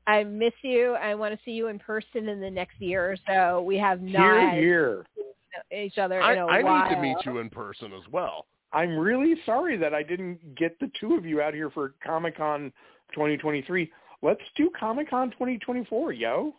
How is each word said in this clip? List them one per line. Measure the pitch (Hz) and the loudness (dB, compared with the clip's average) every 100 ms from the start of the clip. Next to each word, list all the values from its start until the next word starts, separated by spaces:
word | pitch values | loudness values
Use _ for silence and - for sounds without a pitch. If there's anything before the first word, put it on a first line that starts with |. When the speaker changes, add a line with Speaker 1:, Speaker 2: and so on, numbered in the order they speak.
| - | 2
Speaker 1:
I | 214 | 2
miss | 208 208 233 233 | 2 0 0 0
you. | 269 247 240 | 0 2 2
I | 240 214 | 0 -2
wanna | 208 214 220 | -4 -4 -6
see | - | -8
you | 226 226 | -6 -6
in | 202 | -6
person | - 214 - 240 214 | -8 -8 -6 -6 -6
in | 202 | -6
the | 190 | -6
next | 185 180 - | -6 -8 -8
year | 190 190 180 | -4 0 -2
or | 190 - | -2 0
so. | 190 180 175 | 4 4 4
We | 180 196 | 2 2
have | 202 185 | 2 2
not | 185 190 190 180 180 | 0 6 8 8 6
Speaker 2:
Hear, | 170 | 6
hear. | 170 175 139 98 - - | 4 6 4 0 -8 -12
Speaker 1:
seen | 403 - _ - - 196 202 | -12 -14 _ -18 -10 -8 -4
each | 196 | -2
other | 190 185 | 0 2
Speaker 3:
I, | 185 | 2
Speaker 1:
in | 202 | 2
a | 175 | 2
Speaker 3:
I | 180 | 2
Speaker 1:
while. | 247 185 185 | 4 4 4
Speaker 3:
need | - | 2
to | |
meet | 135 - 135 | 0 -2 -4
you | 123 | -6
in | 113 | -6
person | 117 104 101 110 | -10 -12 -12 -14
as | 95 92 | -16 -6
well. | 156 147 80 - _ _ | -4 -4 -6 -14 _ _
Speaker 2:
I'm | 156 170 156 | -2 0 0
really | 175 247 302 330 - | 2 2 2 2 0
sorry | 233 349 233 | -2 0 0
that | 160 | 0
I | 151 | -2
didn't | 156 180 185 175 165 131 | -4 -6 -6 -10 -14 -4
get | 165 165 | -4 -2
the | 269 - | -8 -6
two | 214 | -2
of | 339 165 | -2 0
you | 151 | -2
out | 147 | -2
here | 151 151 | -2 -6
for | - 139 - | -6 -8 -8
Comic-Con | 143 160 165 160 151 147 143 - - _ _ | -4 -4 -4 -4 -2 -2 -6 -14 -20 _ _
twenty | - 151 147 | -4 -2 0
twenty-three. | 156 143 131 180 160 - _ - | -2 -4 -2 -4 -4 -8 _ -2
Let's | 147 214 - - | 0 0 -2 0
do | 320 - | 0 0
Comic-Con | 220 240 302 254 262 - | -4 -4 -2 -2 -2 -4
twenty | 254 240 | -4 -4
twenty-four, | - 247 233 226 311 | -4 -6 -4 -4 -4
yo. | 123 113 139 294 | -4 -2 -2 -2